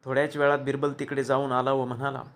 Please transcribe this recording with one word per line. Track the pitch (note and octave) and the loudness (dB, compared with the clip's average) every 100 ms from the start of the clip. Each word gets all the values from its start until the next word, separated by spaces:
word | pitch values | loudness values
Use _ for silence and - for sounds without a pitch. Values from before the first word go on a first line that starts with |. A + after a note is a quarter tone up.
थोड्याच | C3 C3+ D3 D3 | 0 0 0 2
वेळात | C#3+ C#3+ | 2 2
बिरबल | C3 C#3 D3 C#3 | 0 -2 -2 -2
तिकडे | C#3 C#3 | -6 -4
जाऊन | B2+ C3+ C#3 | 2 2 2
आला | B2+ B2+ | 0 2
व | C3+ | 0
म्हणाला | B2+ A#2+ C#3 C3 A#2+ | 0 -4 -4 -6 -12